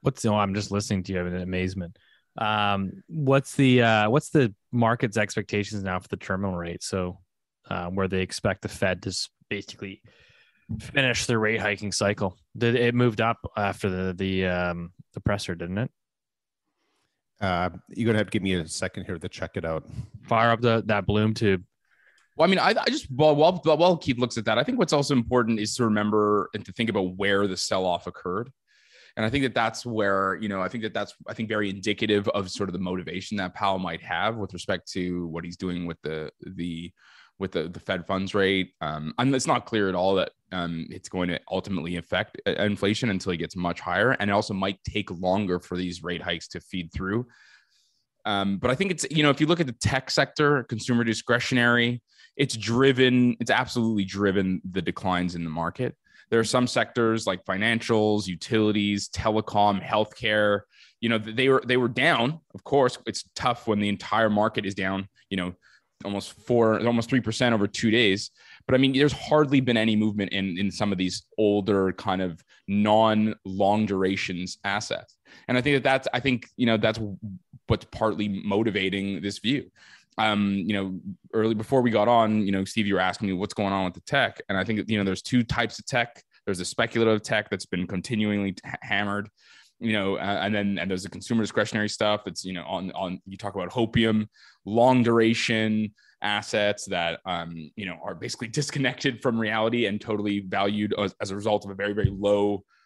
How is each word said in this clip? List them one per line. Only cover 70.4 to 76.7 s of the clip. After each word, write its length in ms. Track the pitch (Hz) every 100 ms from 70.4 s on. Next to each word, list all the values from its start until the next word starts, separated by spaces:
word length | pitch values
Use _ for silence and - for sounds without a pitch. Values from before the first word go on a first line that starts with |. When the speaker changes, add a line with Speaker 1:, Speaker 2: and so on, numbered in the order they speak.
| 98 87
Speaker 3:
in 120 | 101
some 200 | - 104
of 80 | 95
these 260 | 92 - - -
older 540 | 107 104 98 98 95
kind 300 | 87 104 92
of 200 | 92 82 _ _ -
non-long 1200 | 101 107 107 110 107 107 - 95 95 98 104 104
durations 720 | 95 92 95 - 87 90 -
assets. 540 | 101 101 - - - _ _ - -
And 100 | 123
I 20 |
think 160 | 131 139
that 80 |
that's, 240 | 131 135 -
I 60 | 127
think, 280 | 135 120 - -
you 80 |
know, 140 | 120